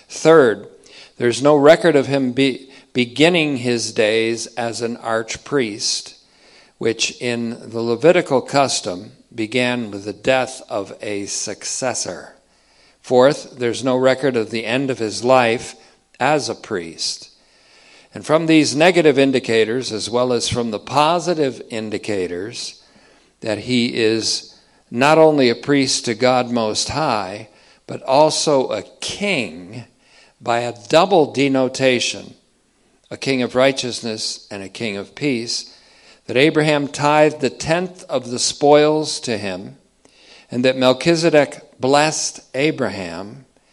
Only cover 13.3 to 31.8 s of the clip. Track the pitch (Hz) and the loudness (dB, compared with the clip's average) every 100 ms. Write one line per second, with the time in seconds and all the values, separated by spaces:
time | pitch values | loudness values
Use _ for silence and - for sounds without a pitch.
13.3 | 156 - - 120 104 131 127 131 131 139 | 4 -8 -6 -4 -2 -2 2 2 2 0
14.3 | 120 104 113 110 131 135 117 110 101 120 | -2 -4 -6 -4 -2 -2 -4 -6 -2 2
15.3 | 131 117 120 - - - _ _ - 131 | 4 4 0 -6 -18 -20 _ _ -4 0
16.3 | 151 120 104 - 98 85 82 - - - | 0 -2 -8 -8 -8 -8 -10 -10 -10 -16
17.3 | _ _ _ _ _ _ - _ - - | _ _ _ _ _ _ -20 _ -10 -2
18.3 | 156 160 160 131 139 175 175 156 131 139 | 0 4 4 4 2 4 4 4 4 2
19.3 | 127 117 113 107 127 117 107 95 120 127 | 2 0 0 0 -2 -6 -8 -4 -2 0
20.3 | 120 - 120 117 101 - 135 151 175 160 | -2 -2 -4 -4 -6 -4 0 2 0 -2
21.3 | 160 135 120 - 113 110 104 - 101 87 | -2 -2 -4 -10 -8 -6 -6 -4 -4 -4
22.3 | 87 107 123 - - _ _ _ _ _ | -6 -10 -10 -14 -16 _ _ _ _ _
23.3 | _ 113 101 107 123 120 123 110 113 104 | _ -6 -6 -2 0 0 0 0 0 -2
24.3 | - - - _ _ - 120 143 160 156 | -6 -8 -20 _ _ -8 2 4 8 6
25.3 | 147 127 - 143 143 135 - - 104 127 | 6 4 2 0 2 2 -2 -4 0 2
26.3 | 127 117 120 110 101 - 139 156 107 92 | 2 0 -2 -2 -4 -4 -4 -2 -2 -4
27.3 | 104 113 _ _ _ - 123 - 135 156 | -10 -16 _ _ _ -14 -10 0 4 4
28.3 | 147 156 139 - 107 - - - - 202 | 2 0 0 0 -4 -8 -12 -12 -6 -4
29.3 | 160 101 80 87 120 - _ _ _ _ | -4 -4 -10 -16 -18 -20 _ _ _ _
30.3 | _ 120 117 120 117 - 160 190 190 127 | _ -2 -2 -2 -8 0 2 4 4 2
31.3 | 113 139 135 127 131 | 2 0 2 0 2